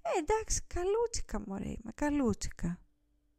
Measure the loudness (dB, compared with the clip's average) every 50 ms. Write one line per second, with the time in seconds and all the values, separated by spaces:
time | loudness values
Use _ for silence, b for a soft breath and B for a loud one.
0 | -2 0 0 2 2 4 2 2 2 2 0 0 -2 -2 -2 0 0 2 2 2
1 | 2 0 0 -4 -4 -4 -4 -6 -4 -4 -6 -6 -4 -6 -6 -8 -10 -10 -4 0
2 | 0 2 2 4 4 4 2 2 -2 -6 -4 -2 -2 -2 -2 -4 -8 _ _ _
3 | _ _ _ _ _ _ _